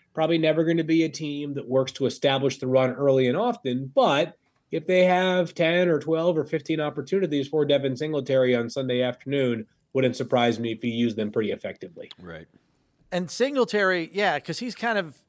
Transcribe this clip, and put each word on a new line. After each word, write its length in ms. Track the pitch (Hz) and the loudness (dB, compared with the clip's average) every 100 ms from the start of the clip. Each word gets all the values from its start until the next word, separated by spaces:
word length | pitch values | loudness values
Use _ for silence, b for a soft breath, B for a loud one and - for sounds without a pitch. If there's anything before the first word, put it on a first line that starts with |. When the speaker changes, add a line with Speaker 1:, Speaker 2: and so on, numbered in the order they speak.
| _ | _
Speaker 1:
probably 240 | - 160 165 | -4 0 2
never 260 | 156 156 | 2 2
gonna 220 | 160 165 160 | 2 0 2
be 180 | 165 | 2
a 60 | 160 | 0
team 440 | - 151 143 147 139 | -4 -8 -8 -6 -8
that 120 | 113 | 0
works 240 | 131 127 | 0 0
to 120 | - 127 | -2 -4
establish 540 | - 143 135 139 139 | 0 0 0 -2 -2
the 80 | 131 | 0
run 240 | 131 131 | 2 2
early 360 | 123 139 135 123 | 2 2 4 2
and 100 | 151 | 2
often, 540 | 240 - 131 127 135 | -2 -2 -4 -4 -2
but 440 | 269 220 143 165 - _ _ _ 160 | 2 4 2 0 -6 _ _ _ -6
if 100 | 160 | 0
they 200 | 185 180 | 4 4
have 480 | 180 185 185 175 | 4 2 0 0
ten 340 | - 165 175 180 | 0 0 2 2
or 120 | 151 | 2
twelve 380 | 156 160 175 156 | 0 0 2 0
or 60 | |
fifteen 360 | 147 160 - 156 | -2 -4 -2 -2
opportunities 680 | 151 147 143 196 180 143 135 | -2 -6 -4 -2 0 -2 0
for 180 | 156 143 | 0 2
Devin 300 | 143 139 127 | 2 2 -2
Singletary 600 | 151 147 131 131 127 120 | -4 -4 0 2 4 2
on 140 | 117 | 0
Sunday 320 | 139 131 123 | -4 -2 0
afternoon, 640 | 123 123 135 143 127 113 110 _ _ | -2 -4 -4 0 0 -2 -6 _ _
wouldn't 220 | 135 127 - | 0 0 0
surprise 440 | - 123 120 110 | 0 2 2 2
me 140 | 117 | -4
if 80 | 107 | -4
he 80 | 120 | -4
used 260 | 117 120 107 | 0 0 0
them 160 | 104 | -4
pretty 200 | 117 104 | -2 -4
effectively. 600 | - 101 - 92 82 - - | -6 -8 -12 -16 -16 -20 -18
Speaker 2:
Right. 260 | 90 82 - _ _ _ _ _ _ | -16 -16 -18 _ _ _ _ _ _
Speaker 3:
And 200 | 180 180 | -6 -6
Singletary, 800 | - 262 277 233 208 190 180 160 | -2 -2 0 0 0 0 0 -4
yeah, 260 | 190 202 143 | -2 -2 -2
'cause 200 | - 156 | -6 -8
he's 160 | 247 - | -8 -6
kind 220 | 233 208 | -4 -2
of, 200 | 165 - | -4 -14